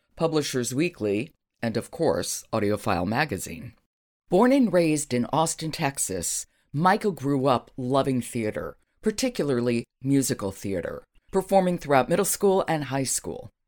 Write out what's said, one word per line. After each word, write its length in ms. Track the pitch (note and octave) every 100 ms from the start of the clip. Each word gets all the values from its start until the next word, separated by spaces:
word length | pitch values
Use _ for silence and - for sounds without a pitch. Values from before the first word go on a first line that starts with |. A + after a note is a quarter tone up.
| _ -
Publishers 580 | E3 D3+ C#3+ C3 A#2 B2
Weekly, 560 | E3+ - G#2+ G2+ C#3 _ _ _
and 160 | A#2 A2+
of 120 | -
course, 540 | - D3+ F2 F2 - -
AudioFile 560 | A2+ G2+ G#2 A2+ F2 F2+
Magazine. 640 | A#2 D#3 F#2+ - E2+ A2+ - _ _ _ _ _
Born 240 | F3+ B3
and 220 | C#4 A3+
raised 400 | F3 E3 D3+ -
in 120 | B2 A#2+
Austin, 400 | D3+ E3 - D#3+
Texas, 720 | - D3 - - F#2 - - - _ _
Michael 400 | C#3 F#3 G3+ G#3+
grew 320 | F3 C3+ C#3+ C3+
up 260 | A#2+ - -
loving 420 | B2 C3+ C#3 B2+
theater, 560 | A#2 A#2+ G#2+ - E2 - _ _
particularly 840 | A3 G#3+ C4 B3 D3 B2 A#2+ A#2 - _
musical 500 | C3 C#3 C3 B2 G2
theater, 500 | - G2+ F#2 - - - _ _
performing 460 | F#3+ F#3 G3 F3+ F3
throughout 320 | C#3+ C#3 B2+
middle 160 | F3 G3
school 400 | - G3+ F#3+ -
and 160 | D#3+ C3+
high 200 | C3+ C3
school, 460 | - - - - _